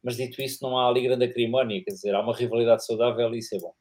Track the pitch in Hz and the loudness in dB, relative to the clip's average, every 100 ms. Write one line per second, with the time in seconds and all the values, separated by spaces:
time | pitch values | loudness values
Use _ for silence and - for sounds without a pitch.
0 | 123 120 127 - 135 135 131 127 123 123 | -6 -6 -6 -6 -8 -6 -2 2 4 4
1 | 127 123 123 120 113 127 120 98 92 95 | 2 2 2 0 0 2 0 -2 -6 -6
2 | 104 101 110 113 120 113 117 113 - 110 | 0 0 0 -2 -2 2 4 4 2 0
3 | 120 117 117 117 110 101 87 - | 0 2 -2 -2 -6 -8 -8 -16